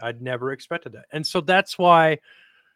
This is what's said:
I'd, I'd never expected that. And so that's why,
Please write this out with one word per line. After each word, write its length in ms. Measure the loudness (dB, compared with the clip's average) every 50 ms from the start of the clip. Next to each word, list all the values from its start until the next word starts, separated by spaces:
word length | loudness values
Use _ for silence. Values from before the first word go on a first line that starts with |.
I'd, 60 | -10
I'd 140 | -12 -10 -10
never 300 | -10 -10 -8 -8 -8 -8 -10
expected 400 | -10 -12 -12 -12 -12 -12 -14 -20
that. 120 | -20 -18 -12
And 140 | -10 -8 -8
so 140 | -4 -4 -4
that's 360 | 0 2 0 0 0 -2 -4
why, 420 | 2 4 6 6 6 6 2 0 -2 _ _ -20 _ _ _ _ _ _ _ _